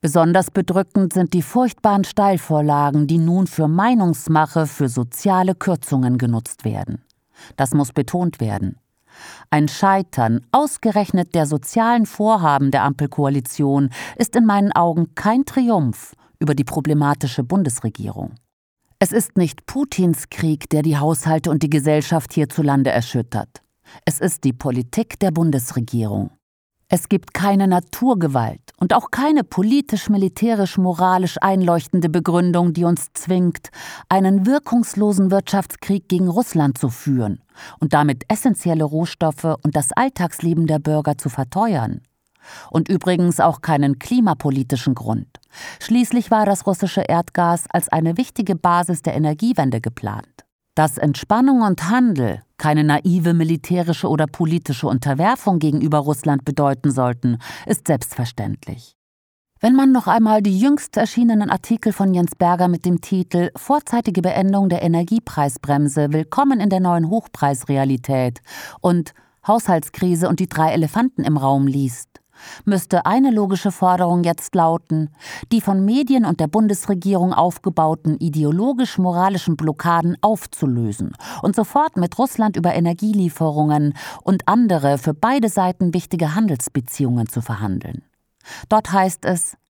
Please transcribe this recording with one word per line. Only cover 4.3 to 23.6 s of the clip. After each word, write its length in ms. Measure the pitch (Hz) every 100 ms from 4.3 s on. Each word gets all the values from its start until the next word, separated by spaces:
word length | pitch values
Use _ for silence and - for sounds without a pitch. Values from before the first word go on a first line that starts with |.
| 156 156 165 151
für 220 | - 139
soziale 640 | 127 120 - 202 185 185
Kürzungen 640 | 185 - 170 - 135 127 123
genutzt 460 | 123 113 117 -
werden. 380 | 110 107 101 113 _ _ _ _ - -
Das 180 | 135
muss 180 | 151 139
betont 480 | - 135 180 180 -
werden. 380 | 113 101 95 - _ _ _ - - - -
Ein 160 | 151 151
Scheitern 800 | - 196 196 185 - 117 117 -
ausgerechnet 840 | 262 294 - 226 202 202 185 175
der 120 | 170 147
sozialen 600 | 147 - 226 226 240 214
Vorhaben 640 | - 208 220 165 139 139
der 140 | 135
Ampelkoalition 1040 | 139 135 143 - 139 139 120 - 143 139 139 - - -
ist 200 | 233 247
in 100 | 220
meinen 240 | 202 202
Augen 460 | - 170 165 165 -
kein 280 | 208 240
Triumph 680 | 277 - 240 208 131 110 - _ _ _
über 160 | 151
die 100 | 139
problematische 800 | 131 156 139 151 143 147 139 120
Bundesregierung. 920 | 123 190 156 120 113 110 107 101 90 - _ _ _ _ _ _
Es 100 | 190
ist 260 | 208 - -
nicht 300 | 165 - -
Putins 640 | 269 285 - 180 160 -
Krieg, 400 | - 160 151 -
der 120 | 151
die 160 | 151 147
Haushalte 520 | 151 160 160 160 160
und 140 | 147
die 60 | 151
Gesellschaft 640 | 151 143 151 151 165 -
hierzulande 580 | - 147 - 147 139 131
erschüttert. 720 | - 117 127 117 107 104 -